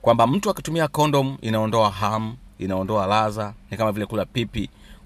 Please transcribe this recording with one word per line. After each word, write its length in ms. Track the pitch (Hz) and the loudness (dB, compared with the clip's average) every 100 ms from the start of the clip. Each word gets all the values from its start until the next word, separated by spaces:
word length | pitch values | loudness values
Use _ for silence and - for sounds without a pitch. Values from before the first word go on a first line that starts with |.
kwamba 240 | - 117 117 | 4 4 4
mtu 240 | 175 208 | 4 0
akitumia 380 | 190 147 165 156 | -4 -4 -2 0
kondom 480 | 151 151 147 135 135 | 2 2 2 0 -4
inaondoa 500 | 117 110 110 113 107 | -2 -2 0 2 2
hamu, 460 | 95 104 110 110 120 - - | 2 -2 -2 -4 -8 -18 -8
inaondoa 480 | 95 95 95 107 95 | -4 -2 0 0 2
ladha, 480 | 107 110 107 104 110 - | 2 0 -2 -8 -10 -14
ni 60 | 98 | -2
kama 160 | 110 | -2
vile 140 | 104 101 | -2 -4
kula 180 | 110 | -4
pipi 460 | 92 - 113 110 101 - - - | -4 -4 -4 -6 -8 -12 -20 -20